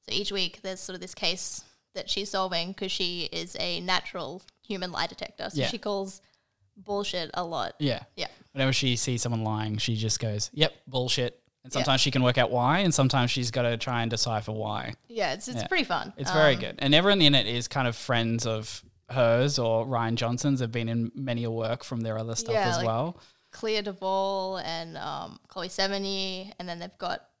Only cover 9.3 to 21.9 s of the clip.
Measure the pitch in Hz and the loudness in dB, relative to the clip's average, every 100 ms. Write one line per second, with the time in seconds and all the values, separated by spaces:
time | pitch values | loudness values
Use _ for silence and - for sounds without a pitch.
9.3 | 113 110 107 107 107 - 110 110 - 113 | 0 0 0 0 0 0 0 0 0 -2
10.3 | 104 - 147 156 - - 127 127 - 120 | -2 -4 0 0 0 -8 -4 0 0 0
11.3 | - _ _ 127 - 135 131 143 131 127 | -6 _ _ -6 -2 2 4 4 6 4
12.3 | 123 120 123 143 165 196 147 131 135 123 | 6 4 4 4 6 4 6 4 4 2
13.3 | 131 120 127 120 117 - 120 117 110 - | 2 0 0 2 0 -2 0 0 0 0
14.3 | 110 107 110 107 107 123 127 _ 226 175 | 0 -2 -4 -4 -4 -6 -10 _ -2 -2
15.3 | 151 240 240 208 370 240 170 - - 135 | -2 -4 -4 0 0 0 -2 -4 -6 0
16.3 | 147 156 127 - - 139 151 190 202 151 | 6 6 6 -2 -2 4 6 6 8 8
17.3 | 139 104 120 120 143 127 113 - 120 113 | 6 4 -2 -2 0 0 0 0 2 2
18.3 | 117 113 110 110 - - _ _ 127 117 | 0 0 -4 -4 -10 -12 _ _ 2 4
19.3 | 117 139 143 117 113 117 123 113 117 117 | 6 4 2 2 2 2 0 0 0 0
20.3 | 123 147 135 120 117 117 117 113 - 135 | 0 2 2 0 -2 0 0 -2 -4 -4
21.3 | 120 117 113 110 120 - | -2 -2 -2 -2 -4 -4